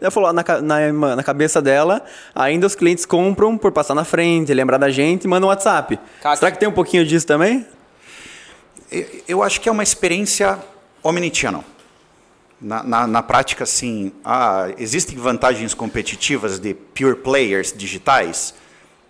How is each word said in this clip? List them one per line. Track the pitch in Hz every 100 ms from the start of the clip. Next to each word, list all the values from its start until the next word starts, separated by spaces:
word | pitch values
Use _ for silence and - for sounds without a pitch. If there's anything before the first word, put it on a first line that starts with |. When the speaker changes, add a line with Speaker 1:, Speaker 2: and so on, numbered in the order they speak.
Speaker 1:
Ela | 185
falou, | 208 185
na | 170
ca-, | 170 160
na, | 151 151 151
na | 151 147 123
cabeça | 135 143 156 160
dela, | 139 139 160 208 - - -
ainda | - 131 165 196
os |
clientes | 196 170 175
compram | - 170 185 196 214 226
por | 196
passar | 180 151
na | 143
frente, | 165 165 170 165 151
lembrar | 131 131 131
da | 139
gente | 135 147 185
e | 190
mandam | 185 190
um |
WhatsApp. | 196 220 170 - - - -
Speaker 2:
Cássio. | 147 147
Speaker 1:
Será | 175
que | 185
tem | 208
um |
pouquinho | 180 175 180
disso | 160 165 156
também? | 151 185 254 226 - _ _ - - - - - - _ - -
Speaker 3:
Eu, | 175 - - -
eu | 180
acho | 202 -
que | -
é |
uma | 214
experiência | 202 - 185 175 202 - 202 190 - - _ _
omnichannel. | 156 175 185 185 131 85 71 - _ _ _ _ _ _ _ _
Na, | 110 113
na, | 127 113 120
na | 113
prática, | 113 123 135 -
assim, | 123 - 123 110 95 -
ah, | 113 127 120 95 92 98
existem | 113 147 - 127
vantagens | 127 117 131 117 110
competitivas | - 113 120 104 - - 139 104 95
de | 101
pure | 95 - - 131 120
players | 131 135 120 98 92 107
digitais? | 98 95 - 131 87 82 - - - _ _ _ _